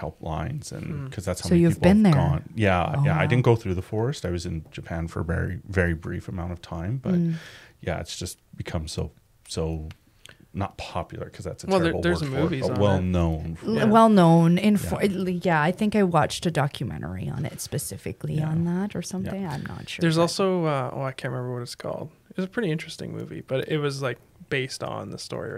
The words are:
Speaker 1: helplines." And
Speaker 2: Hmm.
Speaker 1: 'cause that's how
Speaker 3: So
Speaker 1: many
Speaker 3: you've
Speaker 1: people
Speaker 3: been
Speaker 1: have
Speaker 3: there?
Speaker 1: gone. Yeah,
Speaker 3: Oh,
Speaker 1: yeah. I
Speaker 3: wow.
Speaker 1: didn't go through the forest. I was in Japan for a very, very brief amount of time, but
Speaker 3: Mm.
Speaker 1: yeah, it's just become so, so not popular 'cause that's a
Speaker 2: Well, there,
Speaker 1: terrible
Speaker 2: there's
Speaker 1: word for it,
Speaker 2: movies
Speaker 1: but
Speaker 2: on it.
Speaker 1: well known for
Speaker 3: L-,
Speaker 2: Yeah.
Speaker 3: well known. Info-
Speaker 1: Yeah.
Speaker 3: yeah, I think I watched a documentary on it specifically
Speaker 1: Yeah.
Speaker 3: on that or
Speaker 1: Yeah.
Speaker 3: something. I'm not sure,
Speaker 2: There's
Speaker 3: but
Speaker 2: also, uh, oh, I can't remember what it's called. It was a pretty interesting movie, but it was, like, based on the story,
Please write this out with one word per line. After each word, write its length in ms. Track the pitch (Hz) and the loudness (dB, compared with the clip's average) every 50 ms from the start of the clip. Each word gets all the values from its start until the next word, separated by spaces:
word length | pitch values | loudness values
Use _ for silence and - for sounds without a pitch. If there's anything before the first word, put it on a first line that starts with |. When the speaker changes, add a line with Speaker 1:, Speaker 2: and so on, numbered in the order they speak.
Speaker 1:
helplines." 680 | 80 76 - - - 80 78 78 78 78 - 151 - - | -10 -10 -10 -10 -8 -6 -6 -6 -6 -6 -6 -8 -10 -10
And 140 | - - - | -12 -10 -8
Speaker 2:
Hmm. 200 | - 151 143 139 131 | -8 -8 -8 -8 -8
Speaker 1:
'cause 160 | - - 92 | -10 -6 -6
that's 160 | 95 - - | -4 -4 -4
how 60 | - 175 | 0 2
Speaker 3:
So 60 | 175 | 4
Speaker 1:
many 80 | 170 | 6
Speaker 3:
you've 120 | 170 170 - | 6 4 4
Speaker 1:
people 160 | - - 175 | 4 4 6
Speaker 3:
been 140 | 202 214 208 | 6 8 8
Speaker 1:
have 100 | 185 151 | 6 6
Speaker 3:
there? 80 | 135 | 6
Speaker 1:
gone. 200 | 87 87 - - - - - | 4 2 2 0 -4 -6 -2
Yeah, 400 | 110 107 95 92 90 85 - - | 2 2 4 4 4 2 2 2
Speaker 3:
Oh, 80 | 139 143 | 2 2
Speaker 1:
yeah. 120 | - - 82 | 4 4 4
I 40 | |
Speaker 3:
wow. 40 | 92 | 2
Speaker 1:
didn't 180 | 95 120 123 120 | 4 4 4 6
go 120 | 123 117 | 6 4
through 180 | 107 - 95 90 | 4 2 -2 -2
the 80 | 92 | -2
forest. 420 | - - 110 107 117 131 143 - - | -4 -4 -4 -2 -2 -2 -4 -4 -4
I 60 | 87 | -4
was 160 | 87 87 85 | -4 -4 -4
in 180 | 87 82 80 76 - | -4 -6 -6 -8 -10
Japan 380 | - - - - 87 82 82 80 | -14 -14 -10 -8 -6 -4 -4 -4
for 120 | - - | -4 -4
a 40 | 80 | -2
very, 340 | 82 85 87 87 - 90 - - - | -2 0 -2 -2 -2 -4 -8 -8 -2
very 260 | 92 95 87 85 82 | 2 2 2 4 2
brief 340 | 78 - 90 90 92 - - | 0 -4 -6 -8 -8 -8 -8
amount 240 | 95 90 85 90 | -8 -6 -6 -6
of 100 | 87 - | -8 -10
time, 380 | - - 87 82 85 101 127 135 | -10 -10 -8 -6 -4 -4 -4 -2
but 120 | - - 180 | 0 0 2
Speaker 3:
Mm. 200 | 175 170 165 165 160 - - - - - - _ _ | 2 2 0 -2 -4 -8 -14 -20 -20 -20 -20 _ _
Speaker 1:
yeah, 180 | - - 82 87 | -6 -6 -6 -4
it's 180 | - - - | -6 -10 -10
just 220 | - 90 90 - - _ _ - | -10 -10 -10 -10 -14 _ _ -14
become 300 | - - - - 87 78 | -12 -8 -6 -6 -6 -6
so, 240 | 76 - 90 82 80 - _ _ _ _ _ _ - | -6 -6 -6 -6 -6 -8 _ _ _ _ _ _ -10
so 400 | - 87 80 80 80 78 78 80 - - _ _ _ _ - - - _ - _ - | -6 -4 -4 -2 -4 -6 -8 -10 -12 -16 _ _ _ _ -20 -20 -20 _ -20 _ -6
not 200 | 95 98 - - - | -6 -6 -6 -8 -10
popular 500 | - - - 90 82 - - - - - | -12 -8 -6 -8 -8 -8 -10 -12 -12 -12
'cause 140 | - - 101 | -12 -10 -10
that's 200 | - - - - | -10 -10 -8 -2
a 20 | |
Speaker 2:
Well, 140 | 190 190 185 | 0 2 2
there, 60 | 165 | 4
Speaker 1:
terrible 140 | 165 - - | 2 0 0
Speaker 2:
there's 180 | - 170 175 160 | 2 0 0 0
Speaker 1:
word 80 | 151 135 | -2 -2
for 60 | 131 | -2
it, 40 | 139 | 0
Speaker 2:
movies 200 | 160 165 170 131 | 0 0 0 0
Speaker 1:
but 80 | 123 - | -2 0
Speaker 2:
on 60 | 127 | 2
it. 40 | - | 4
Speaker 1:
well 220 | 101 101 98 92 | 4 4 4 4
known 540 | 92 90 90 87 85 82 80 78 82 82 82 | 2 2 2 4 4 2 2 0 -4 -6 -8
for 100 | - - | -6 -4
Speaker 3:
L-, 80 | - 226 | -2 2
Speaker 2:
Yeah. 100 | 220 - | 4 6
Speaker 3:
well 220 | 214 214 226 226 226 | 6 8 8 8 8
known. 480 | 214 190 170 165 165 170 165 165 175 | 8 8 8 8 8 8 8 6 6
Info- 440 | 180 - 214 214 196 - - - - | 6 6 4 4 4 2 -2 0 0
Speaker 1:
Yeah. 380 | - 202 180 180 190 180 180 175 | 0 0 0 0 -2 -2 -2 0
Speaker 3:
yeah, 180 | 185 185 165 151 | 2 2 2 4
I 120 | 147 170 | 4 2
think 240 | 185 - 214 208 202 | 2 2 0 2 4
I 80 | 214 196 | 4 4
watched 420 | 180 170 151 120 - - - - | 4 4 4 2 2 0 -2 -2
a 40 | 180 | 0
documentary 760 | 165 151 135 143 - - 139 104 80 71 65 80 92 92 - 143 | 0 2 0 0 -2 -4 -6 -6 -6 -6 -6 -6 -6 -6 -6 -6
on 160 | - - 143 | -4 -4 -6
it 160 | - - - | -6 -6 -10
specifically 760 | - - - - - - - - - - - - - 151 151 | -8 -6 -6 -6 -6 -8 -10 -10 -8 -10 -8 -8 -6 -4 -2
Speaker 1:
Yeah. 140 | 151 151 156 | -2 -2 0
Speaker 3:
on 140 | 160 165 170 | 0 0 0
that 300 | 170 175 180 202 208 - | 0 -2 -2 -4 -4 -6
or 60 | 175 | -8
Speaker 1:
Yeah. 40 | 175 | -8
Speaker 3:
something. 400 | - - 185 190 - - 196 196 | -6 -8 -6 -6 -6 -6 -6 -6
I'm 180 | 160 143 147 160 | -6 -6 -8 -8
not 220 | - - - - - | -10 -10 -12 -12 -12
sure, 120 | - - | -4 -2
Speaker 2:
There's 120 | 175 165 160 | 0 2 4
Speaker 3:
but 80 | 165 | 2
Speaker 2:
also, 420 | 170 165 - - 196 190 185 180 165 | 2 2 0 0 0 0 0 0 0
uh, 240 | 156 143 135 127 123 - | 0 0 0 -2 -4 -6
oh, 80 | 135 | -6
I 80 | 139 131 | -6 -8
can't 220 | 131 - - 131 | -8 -8 -8 -6
remember 220 | 131 127 123 127 123 | -6 -6 -6 -6 -6
what 80 | 120 | -8
it's 120 | 123 - - | -8 -10 -12
called. 360 | - - - - - - 151 - _ _ - | -10 -8 -8 -8 -8 -8 -12 -14 _ _ -12
It 60 | - | -8
was 100 | - 190 | -8 -8
a 20 | 190 | -6
pretty 220 | - 247 226 165 | -4 -4 -2 -2
interesting 420 | 156 156 - - - - - 110 | -2 -4 -4 -8 -12 -12 -10 -10
movie, 300 | 107 110 117 - - - - | -10 -10 -10 -12 -12 -14 -8
but 240 | - 131 131 - - | -4 -4 -4 -2 -2
it 100 | 156 151 | -2 -2
was, 220 | 147 143 139 135 | -2 -2 -4 -4
like, 180 | 139 123 123 - _ _ _ - 175 - | -4 -6 -6 -8 _ _ _ -20 -10 -6
based 360 | 147 135 131 127 - - 131 | -4 -4 -4 -4 -6 -8 -6
on 260 | 127 113 107 104 - | -6 -6 -6 -8 -8
the 80 | - - | -10 -12
story, 320 | - - 123 120 - - - | -10 -10 -8 -8 -8 -8 -8